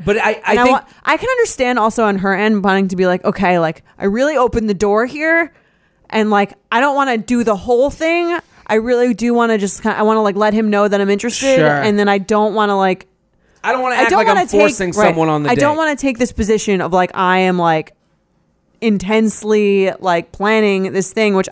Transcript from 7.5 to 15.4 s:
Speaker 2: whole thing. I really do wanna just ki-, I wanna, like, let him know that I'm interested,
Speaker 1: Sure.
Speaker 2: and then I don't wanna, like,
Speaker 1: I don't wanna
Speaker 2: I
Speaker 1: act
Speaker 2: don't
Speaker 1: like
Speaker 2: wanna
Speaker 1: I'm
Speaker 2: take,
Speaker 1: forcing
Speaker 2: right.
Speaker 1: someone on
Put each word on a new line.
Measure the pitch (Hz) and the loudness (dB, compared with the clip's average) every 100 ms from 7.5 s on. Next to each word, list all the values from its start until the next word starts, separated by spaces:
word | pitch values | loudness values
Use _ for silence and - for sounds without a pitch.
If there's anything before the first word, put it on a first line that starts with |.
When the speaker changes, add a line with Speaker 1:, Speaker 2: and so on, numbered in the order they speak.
| 196 | -2
Speaker 2:
whole | 202 240 277 | 0 0 0
thing. | - 320 339 339 349 - _ - | -2 -2 -2 -2 -4 -8 _ -4
I | 220 | -2
really | 233 240 247 | 0 0 0
do | 220 233 | 0 0
wanna | 240 233 220 | 0 0 0
just | 190 - | -2 -4
ki-, | 220 | -4
I | - | 0
wanna, | 214 220 | 0 2
like, | 208 196 | 0 0
let | 214 | 0
him | 214 220 | 0 0
know | 208 208 | 2 2
that | 202 | 0
I'm | 196 | 0
interested, | 202 240 - 269 262 | -2 -4 -4 0 4
Speaker 1:
Sure. | - | 4
Speaker 2:
and | - 214 208 | 2 0 0
then | 208 | 2
I | 202 | 0
don't | 185 214 214 | 0 0 0
wanna, | 185 208 196 | 0 0 0
like, | 190 185 - _ _ _ _ _ 208 | 0 -2 -10 _ _ _ _ _ -4
Speaker 1:
I | |
don't | 262 | -2
wanna | 254 247 | 0 0
Speaker 2:
I | |
Speaker 1:
act | 240 | 2
Speaker 2:
don't | 381 | 2
Speaker 1:
like | 453 | 2
Speaker 2:
wanna | 403 | 2
Speaker 1:
I'm | 359 | 2
Speaker 2:
take, | 403 | 2
Speaker 1:
forcing | 403 220 180 | 2 0 -4
Speaker 2:
right. | 202 214 | 0 0
Speaker 1:
someone | 165 160 | 2 0
on | 151 | 0